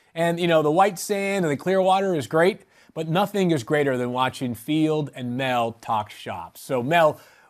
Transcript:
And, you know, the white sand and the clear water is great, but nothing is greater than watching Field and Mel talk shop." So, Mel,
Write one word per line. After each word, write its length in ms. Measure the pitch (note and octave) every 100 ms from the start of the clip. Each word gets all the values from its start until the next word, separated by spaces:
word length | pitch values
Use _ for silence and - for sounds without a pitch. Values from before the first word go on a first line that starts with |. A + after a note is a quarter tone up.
| _
And, 260 | E3 E3+ E3+
you 60 | F3
know, 160 | D#3+
the 80 | D3+
white 280 | E3 G3+ E3+
sand 460 | - G3+ G3 G3
and 80 | E3
the 60 | C#3+
clear 240 | F3+ F#3+
water 320 | F#3 F#3+ G3
is 120 | E3 A#2
great, 360 | D#3+ F3 A3 _ _ _
but 120 | - D#3+
nothing 440 | F3 G3+ G3+ F3+
is 140 | D#3
greater 340 | A#2 D3+ C3+ B2+
than 140 | B2
watching 420 | B2 B2+ - B2+
Field 560 | A2+ - D#3 D#3 D#3 C#3+
and 220 | C#3 B2 B2
Mel 360 | C3 B2 A#2
talk 360 | A2 - A2 G#2
shop." 480 | - A#2+ F#2+ E2+ -
So, 260 | - C3
Mel, 380 | B2 E3+ D#3 - - _ _